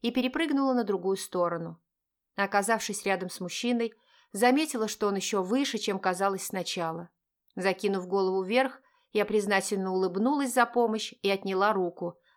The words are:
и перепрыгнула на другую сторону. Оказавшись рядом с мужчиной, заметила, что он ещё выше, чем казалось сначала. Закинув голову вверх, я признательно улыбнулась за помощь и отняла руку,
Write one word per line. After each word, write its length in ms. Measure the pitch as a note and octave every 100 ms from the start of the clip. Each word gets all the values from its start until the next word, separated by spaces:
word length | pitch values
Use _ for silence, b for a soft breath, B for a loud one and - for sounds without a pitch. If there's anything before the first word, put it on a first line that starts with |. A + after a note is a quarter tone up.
и 100 | A#3
перепрыгнула 640 | B3+ B3+ D4+ D#4+ C#4 C4+
на 120 | B3
другую 340 | G#3 F#3+ F3+ F#3+
сторону. 600 | - F#3 E3+ E3 E3 E3 _ _ _ _ _
Оказавшись 680 | - G3 G3+ G3 A3 - G3
рядом 240 | G3+ F#3+ F#3
с 120 | -
мужчиной, 520 | F3+ - A#3+ A#3+ A#3 - b b b
заметила, 560 | G3 A#3+ C4+ D#4 A#3 G#3+
что 180 | - G#3
он 100 | G3
ещё 260 | - G3+
выше, 340 | F#3 B3+ C#4 A3
чем 220 | - F#3+
казалось 480 | F#3+ F3+ G3 F#3+ -
сначала. 640 | F#3+ F3 F#3 E3 E3 F3 _ _ _ _ -
Закинув 520 | F#3+ F#3 G3+ G3 F3+
голову 340 | G3 F#3 F#3+
вверх, 380 | F#3 A#3+ C4+ - b b b
я 140 | G#3+ G#3
признательно 640 | G#3 G3 G3 G3 G3 F#3+
улыбнулась 640 | F#3 F#3 F#3 A#3+ D4 C4
за 100 | B3
помощь 480 | A#3+ B3 A#3 G#3+ - -
и 100 | G3
отняла 440 | G3 G3 F#3+ G3+
руку, 440 | G3 F3 - F3 - b